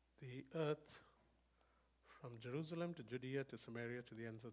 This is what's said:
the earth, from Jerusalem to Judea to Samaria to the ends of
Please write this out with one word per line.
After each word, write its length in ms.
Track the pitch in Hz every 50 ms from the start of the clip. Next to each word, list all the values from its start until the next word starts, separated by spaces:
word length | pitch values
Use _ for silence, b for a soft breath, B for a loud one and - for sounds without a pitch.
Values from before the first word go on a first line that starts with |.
| - _ _ -
the 240 | 143 127 123 135 135 - -
earth, 440 | 165 156 147 151 151 - - - - B B B B B B B B _ _ b b b b b b b b b b - - - -
from 100 | - 123 120 113
Jerusalem 520 | 110 123 127 151 160 156 170 165 175 175 170
to 80 | 160 117
Judea 420 | 107 123 127 127 131 135 139 135
to 120 | - 123
Samaria 440 | 113 - 127 113 117 120 117 120 123
to 120 | 120 - 117
the 120 | 110 117
ends 180 | 113 110 110 117
of 80 | 117